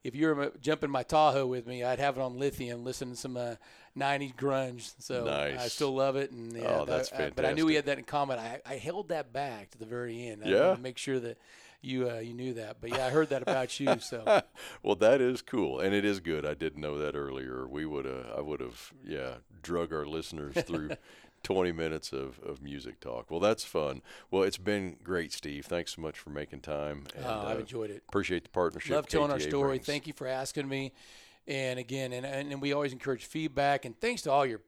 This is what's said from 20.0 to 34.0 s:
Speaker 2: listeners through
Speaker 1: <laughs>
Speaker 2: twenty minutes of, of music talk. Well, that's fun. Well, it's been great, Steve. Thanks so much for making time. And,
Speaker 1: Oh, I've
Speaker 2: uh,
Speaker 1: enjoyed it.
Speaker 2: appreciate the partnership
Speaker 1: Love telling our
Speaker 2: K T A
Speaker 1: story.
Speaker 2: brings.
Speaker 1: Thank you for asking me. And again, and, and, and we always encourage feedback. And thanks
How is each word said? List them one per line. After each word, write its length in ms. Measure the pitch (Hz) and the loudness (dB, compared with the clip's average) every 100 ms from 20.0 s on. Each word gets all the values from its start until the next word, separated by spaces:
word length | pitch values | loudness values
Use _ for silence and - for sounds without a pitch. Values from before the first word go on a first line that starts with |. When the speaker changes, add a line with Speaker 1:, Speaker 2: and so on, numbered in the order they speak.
| 73 | -4
Speaker 2:
listeners 480 | 80 78 80 73 170 | -6 -6 -8 -2 -2
through 260 | - 82 76 73 - - | -2 -4 -4 -8 -12 -20
Speaker 1:
<laughs> 260 | - _ | -20 _
Speaker 2:
twenty 280 | - 95 90 | 0 2 4
minutes 400 | 82 80 78 - | 2 -2 -2 -6
of, 280 | 67 67 - | -6 -6 -8
of 240 | - 71 | -10 -10
music 360 | 69 69 60 - | -8 -10 -10 -12
talk. 300 | 65 60 - | -8 -8 -4
Well, 100 | 80 | 2
that's 240 | 101 113 | 4 2
fun. 380 | - 82 73 65 - - - | 0 0 0 -2 -12 -20 0
Well, 100 | 92 | 2
it's 160 | 95 - | 2 2
been 400 | 92 104 95 73 | -2 0 -2 -8
great, 280 | - 90 80 | -4 -2 -2
Steve. 360 | - 76 71 - | -6 -8 -8 -4
Thanks 260 | 87 82 - | -4 -4 -6
so 60 | |
much 160 | 80 - | -8 -8
for 140 | - | -10
making 300 | 73 76 71 | -8 -8 -10
time. 420 | 71 73 73 71 71 - | -6 -4 -2 -6 -10 -8
And, 100 | 127 | -6
Speaker 1:
Oh, 180 | 110 104 | -4 -4
I've 120 | 113 | -4
Speaker 2:
uh, 20 | |
Speaker 1:
enjoyed 320 | 123 123 107 | -6 -8 -8
it. 100 | 101 - | -10 -2
Speaker 2:
appreciate 360 | 101 95 90 - | 0 2 -2 0
the 40 | |
partnership 460 | - 85 82 - 143 | 2 2 0 0 0
Speaker 1:
Love 120 | 147 | 2
telling 220 | 160 147 | 2 4
our 80 | 143 | 2
Speaker 2:
K 60 | |
T 40 | 151 | 0
A 20 | |
Speaker 1:
story. 180 | 143 139 | 2 2
Speaker 2:
brings. 160 | 135 139 | 0 -2
Speaker 1:
Thank 220 | 147 151 | -4 -4
you 60 | |
for 120 | 143 131 | -8 -4
asking 420 | 131 135 - 135 | -2 -2 -4 -2
me. 240 | 135 135 - - - - _ - | -2 -4 -10 -20 -20 -20 _ -6
And 320 | 139 131 127 | -2 -2 -2
again, 360 | 120 135 127 | -4 -4 -2
and, 120 | 123 135 | -4 -4
and, 280 | 139 143 | -4 -4
and 80 | 139 | -2
we 100 | 143 | 0
always 220 | 143 143 | 2 0
encourage 320 | 127 139 123 - | -2 -2 -2 -2
feedback. 580 | 156 156 135 143 139 | -4 -2 2 4 4
And 160 | 127 | 0
thanks 220 | - | -2